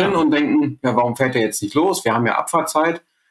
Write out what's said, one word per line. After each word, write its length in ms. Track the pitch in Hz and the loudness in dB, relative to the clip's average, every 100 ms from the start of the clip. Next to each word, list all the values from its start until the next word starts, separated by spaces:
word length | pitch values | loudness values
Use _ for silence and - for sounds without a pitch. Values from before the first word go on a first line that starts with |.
| 190 | 2
drin 80 | 175 | 2
und 160 | 156 | 2
denken, 480 | 147 147 151 139 - | 2 2 2 0 -2
"Ja, 120 | 127 117 | -2 0
warum 200 | 120 117 | 0 0
fährt 200 | 127 127 | 0 0
der 60 | |
jetzt 200 | 110 - | 0 -2
nicht 140 | 104 143 | -4 0
los? 280 | 185 180 113 | 0 0 0
Wir 80 | |
haben 120 | 113 117 | 0 0
ja 120 | - | -2
Abfahrtzeit." 640 | - 165 156 151 165 170 _ _ _ | -2 -2 0 0 0 -2 _ _ _